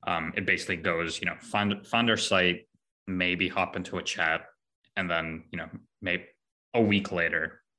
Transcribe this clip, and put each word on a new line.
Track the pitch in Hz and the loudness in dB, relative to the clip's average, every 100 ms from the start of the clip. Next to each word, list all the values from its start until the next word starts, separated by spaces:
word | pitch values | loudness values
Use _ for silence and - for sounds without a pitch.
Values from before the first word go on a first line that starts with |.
| - | -4
um, | 85 80 98 | -2 -4 -2
it | |
basically | 92 90 - 87 | 0 0 -2 -4
goes, | 87 82 82 - | 0 0 -2 -4
you | |
know, | 87 80 | -6 -6
find, | - 104 101 98 - | -2 0 2 0 -2
find | 117 117 | 2 4
our | 107 | 2
site, | - 95 90 87 - _ _ _ - | 4 4 4 2 -4 _ _ _ -6
maybe | 90 90 90 90 | -2 0 0 0
hop | 98 87 98 | 0 -2 -4
into | 87 92 | -6 -6
a | |
chat, | - - 82 82 - _ _ _ _ 98 | -4 -2 0 0 -4 _ _ _ _ -6
and | 90 | -2
then, | 82 82 80 - | -2 -2 -8 -10
you | 85 | -10
know, | 82 - - _ | -10 -14 -18 _
may-, | 92 90 - _ _ _ _ | -4 -4 -6 _ _ _ _
a | 117 | 4
week | 107 101 98 | 6 4 2
later, | 90 82 82 80 - _ | 0 0 0 -4 -8 _